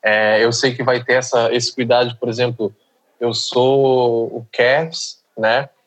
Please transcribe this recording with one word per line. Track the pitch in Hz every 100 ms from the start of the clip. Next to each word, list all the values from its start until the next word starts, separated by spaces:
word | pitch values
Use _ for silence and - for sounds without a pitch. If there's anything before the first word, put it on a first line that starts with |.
É, | 110 107 107 107
eu | 117
sei | 117 135
que | 123
vai | 123 123
ter | 123
essa, | 127 123 123 113
esse | 120 120
cuidado, | - 117 123 123 117
por | 123
exemplo, | 113 123 117 104 - _ _ _ _
eu | 110
sou | 110 - 127 127 139 135 127 123 117 113
o | 120 113
Cavs, | - 123 139 160 165 - - _ -
né? | 110 120 139 _